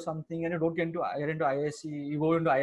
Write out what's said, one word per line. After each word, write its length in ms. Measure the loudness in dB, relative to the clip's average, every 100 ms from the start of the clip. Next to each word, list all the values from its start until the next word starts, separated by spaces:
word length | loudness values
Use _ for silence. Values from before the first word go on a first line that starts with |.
| 0
something, 340 | -6 -6 -4 -2
and 80 |
you 60 | 0
don't 120 | 0 2
get 80 | -2
into, 140 | -2 -2 -2
get 80 | -2
into 120 | 0 0
I 80 | 2
I 40 | -2
S 80 | -4
C, 80 | -8 -8 -4
you 60 | 0
go 100 | 2 4
into 120 | 4
I 20 | 4